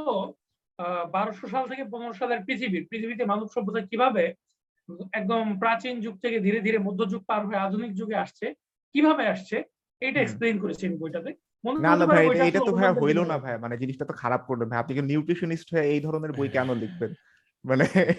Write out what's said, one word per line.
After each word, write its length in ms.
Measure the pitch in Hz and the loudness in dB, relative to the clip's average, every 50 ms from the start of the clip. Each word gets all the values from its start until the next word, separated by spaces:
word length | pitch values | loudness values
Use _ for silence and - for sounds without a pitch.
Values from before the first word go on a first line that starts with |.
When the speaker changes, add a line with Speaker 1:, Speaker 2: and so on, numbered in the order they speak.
| 311 311 214 190 - - - _ _ _ _ _ _ _ _ - | -2 -2 -2 -2 -4 -6 -10 _ _ _ _ _ _ _ _ -8
Speaker 1:
আহ, 260 | 175 175 180 175 170 165 | -6 -4 -4 -4 -4 -2
বারোশো 360 | 156 190 208 214 208 - - 214 | -2 -2 -2 -2 -4 -8 -10 -4
সাল 200 | 196 262 254 220 | -4 -4 -4 -4
থেকে 160 | 269 269 269 | -6 -8 -8
পনেরো 280 | 202 226 226 233 240 | -8 -8 -8 -8 -10
সালের 260 | 220 190 262 240 240 220 190 | -6 -4 -2 -2 -2 -2 -2
পৃথিবীর, 400 | 185 262 208 262 226 185 165 151 - | -4 -4 -4 -2 -2 -2 -2 -4 -6
পৃথিবীতে 340 | 226 226 214 226 240 214 240 | -8 -6 -6 -6 -4 -2 0
মানব 220 | 202 202 214 220 214 - | 0 0 -2 -2 -4 -4
সভ্যতা 320 | - 202 196 196 190 190 | -4 -4 -2 -4 -4 -4
কিভাবে 480 | - 233 220 254 269 214 196 170 175 - - _ _ _ _ _ _ _ _ _ - 170 175 185 - | -4 0 2 2 4 4 2 0 0 -2 -8 _ _ _ _ _ _ _ _ _ -18 -14 -14 -12 -8
একদম 460 | - 220 196 190 226 226 220 214 202 185 | -6 -4 -2 0 0 0 0 -2 -2 0
প্রাচীন 420 | 226 226 226 226 - 254 247 233 | 0 0 0 0 -2 -6 -6 -6
যুগ 200 | 208 233 190 - | -6 -8 -8 -6
থেকে 200 | - 240 226 220 | -4 -2 0 2
ধীরে 200 | 185 202 208 233 | 2 2 2 2
ধীরে 180 | 190 220 220 220 | 2 0 0 0
মধ্যযুগ 460 | 196 196 - 190 233 190 190 - - | 0 -2 -2 -2 -2 -2 -2 -4 -2
পার 220 | - 220 208 208 | -2 -2 -2 -2
হয়ে 100 | 196 214 | -2 -2
আধুনিক 380 | 196 196 196 190 220 240 233 190 | -2 -2 0 -2 -2 -4 -4 -6
যুগে 200 | 190 226 208 220 | -6 -4 -4 -2
আসছে, 400 | - - - - _ 214 240 302 - _ _ _ _ _ _ | -4 -4 -4 -8 _ -8 -8 -8 -10 _ _ _ _ _ _
কিভাবে 340 | - 277 302 311 311 285 233 | 2 4 6 6 6 4 2
আসছে, 300 | 208 185 190 - - 214 262 - - _ _ _ _ _ _ | 0 -2 -2 -4 -4 -4 -4 -4 -8 _ _ _ _ _ _
এটা 200 | 247 269 247 277 | -6 -2 0 0
Speaker 2:
হুম। 20 | |
Speaker 1:
এক্সপ্লেইন 360 | 240 - 107 233 233 233 220 196 | 0 0 -2 0 0 0 0 0
করেছি 280 | 202 185 - - 196 | -2 -4 -4 -4 -4
আমি 100 | 175 165 | -4 -4
বইটাতে। 360 | 151 160 156 170 170 190 262 349 - _ _ _ _ - | -4 -6 -6 -6 -8 -8 -10 -12 -14 _ _ _ _ -4
মনে 160 | 233 269 311 | -2 0 2
Speaker 2:
না, 100 | - 165 | 4 4
Speaker 1:
হতে 80 | 175 175 | 6 6
Speaker 2:
না 80 | 175 | 6
Speaker 1:
পারে 120 | 165 175 165 | 6 8 8
Speaker 2:
ভাই, 80 | 160 | 8
Speaker 1:
বইটা 120 | 165 165 170 | 6 6 4
Speaker 2:
এটা, 100 | 175 170 | 4 4
এটা 100 | 170 196 | 4 4
Speaker 1:
আসলে 120 | - 202 | 2 2
Speaker 2:
তো 60 | 185 | 4
ভাই 80 | 185 196 | 4 4
Speaker 1:
অন্যদের 200 | 190 175 165 143 | 4 4 4 4
Speaker 2:
হইলো 160 | 147 156 165 | 4 4 4
Speaker 1:
জন্য। 120 | 175 165 | 2 2
Speaker 2:
না 60 | 160 143 | -2 -2
ভাই, 200 | 127 131 120 110 | -2 -4 -6 -6
মানে 200 | 117 117 120 120 | -4 -6 -4 -4
জিনিসটা 260 | 131 131 135 131 147 | -4 -6 -4 -6 -8
তো 80 | - | -8
খারাপ 320 | - - - 120 123 123 - | -6 -4 0 0 0 0 0
করলো 200 | - 127 117 117 | -2 -2 -2 -2
ভাই। 120 | 113 120 117 | 0 0 -2
আপনি 160 | 120 156 131 | -2 0 -2
কি 80 | 139 | -2
নিউট্রিশনিস্ট 720 | 143 135 147 151 147 156 175 175 180 165 165 160 - - 170 | 0 0 0 0 0 0 -2 -2 -2 -4 -4 -6 -6 -2 0
হয়ে 80 | 160 | 2
এই 180 | 147 147 147 147 | 2 2 2 2
ধরনের 320 | 143 156 156 160 156 156 | 0 -2 -2 -4 -4 -4
বই 160 | 143 135 139 135 | -4 -2 -2 0
কেন 260 | - 131 127 131 123 | 0 0 0 2 0
লিখবেন? 380 | 113 110 104 90 87 117 107 - - _ _ _ _ | -2 -4 -6 -6 -6 -6 -6 -6 -12 _ _ _ _
<laughs> 240 | _ _ _ _ - | _ _ _ _ -2
মানে 200 | 131 131 131 - - - 190 175 160 180 | 2 4 4 4 4 4 4 4 4 4